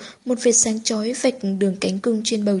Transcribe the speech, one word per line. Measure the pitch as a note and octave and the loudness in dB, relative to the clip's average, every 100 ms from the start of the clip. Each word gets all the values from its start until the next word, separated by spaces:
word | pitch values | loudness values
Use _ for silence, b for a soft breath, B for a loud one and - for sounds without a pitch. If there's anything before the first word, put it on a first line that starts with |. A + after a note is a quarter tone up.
| B B | B B
một | - A#3+ | -4 0
vệt | B3 A3+ | 2 4
sáng | A3+ A3 | 2 0
chói | A3 A3 A3 | -2 -2 -2
vạch | B3+ C4 B3 G3 G3 | 0 0 0 -2 0
đường | G3 F#3+ | 0 0
cánh | F#3+ F#3+ | -2 0
cung | A#3+ A3 | 0 0
trên | A3 A3 | 0 0
bầu | G#3 F#3+ | 0 0